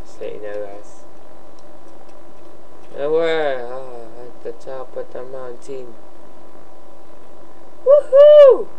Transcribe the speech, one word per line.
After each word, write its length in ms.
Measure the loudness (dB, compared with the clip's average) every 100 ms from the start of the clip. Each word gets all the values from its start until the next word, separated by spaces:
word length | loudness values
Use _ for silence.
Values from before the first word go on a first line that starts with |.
Just 160 | -6 -6
let 140 | -6
you 80 | -6
know, 240 | -6 -4 -4
guys. 380 | -6 -6 -6 -6 -6 -6 -6 -6 -6 -6 -4 -4 -6 -6 -6 -6 -4 -4 -4 -4 -4 -6 -4
Now 140 | 0
we're, 480 | 0 2 0 0 -2
uh, 640 | -4 -4 -4 -6 -6 -6 -6
at 180 | -6
the 100 | -6
top 440 | -4 -6 -6 -6 -6
of 160 | -4
the 100 | -6
mountain. 720 | -6 -6 -6 -6 -4 -4 -4 -4 -4 -4 -4 -4 -4 -4 -6 -6 -6 -6 -6 -6 -4 -6 -6 -6 -6 -2 6
Woohoo! 840 | 6 6 8 10 12 10 8 0